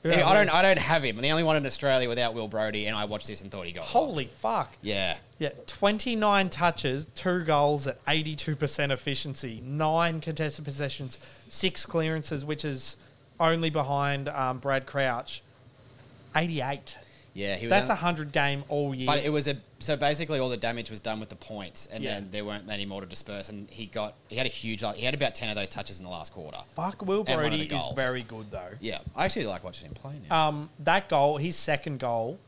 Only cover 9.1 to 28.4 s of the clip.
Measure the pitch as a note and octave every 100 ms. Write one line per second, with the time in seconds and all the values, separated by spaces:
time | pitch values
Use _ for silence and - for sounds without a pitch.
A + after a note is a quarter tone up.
9.1 | C3+ D3+ C3 C3 A2+ B2 D3 D#3 D#3+ E3+
10.1 | E3 D3+ D#3 D#3 C#3+ D3 C#3 C#3+ - C3
11.1 | - - - - - F#3 - - E3 D#3+
12.1 | D#3+ D3+ D3 D3 D3+ D3+ C3 - - -
13.1 | - _ - E3 E3 E3 D#3 C3+ C#3+ C#3+
14.1 | C#3 C#3 D3 C3 B2+ C3+ C3+ C3 C#3 C3+
15.1 | A#2+ - - - - - - - - -
16.1 | - - D#3 E3+ D#3+ B2+ C#3+ - - -
17.1 | - - F#2+ G2+ F#2+ A#2 G3 G#3 G#3 F3
18.1 | E3 D3+ D3+ C#3+ C#3 C#3 D3 C#3+ C3 C3
19.1 | D3 C#3+ D3+ C#3+ C3+ - _ - D3 C#3+
20.1 | D3 D#3+ D3 B2+ A#2+ A#2 A#2 A2 G#2+ A2+
21.1 | G#2+ A2 F#2 - G#2+ F#2 - - - C3+
22.1 | G#2 G2 G2+ G#2 G#2 F#2+ G#2 G2+ G2 F#2+
23.1 | F2+ - G2+ G2 G#2 G2+ - G#2+ A2+ G#2+
24.1 | - - A2 B2+ - A2+ A2 A2 G#2 A#2+
25.1 | C#3+ C3+ - A2+ G#2 G2 - G2+ F2+ F2+
26.1 | F2 D#2 - D#2 - - - F3 G3 G3
27.1 | G3+ G3 C#3+ D3+ D3+ D3+ D3 C3+ C3+ C3
28.1 | B2+ A2+ A2+